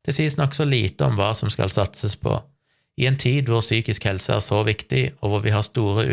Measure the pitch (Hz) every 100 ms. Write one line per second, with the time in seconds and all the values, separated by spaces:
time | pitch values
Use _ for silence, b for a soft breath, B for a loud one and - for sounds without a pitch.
0 | - 147 156 139 139 - 151 131 101 -
1 | 139 110 101 110 107 - 98 - 98 -
2 | 107 - - 107 - _ _ _ _ -
3 | 127 135 123 139 127 117 110 113 110 104
4 | 107 95 - 107 - 101 107 107 - 131
5 | 131 - 104 104 107 107 107 - 107 101
6 | 127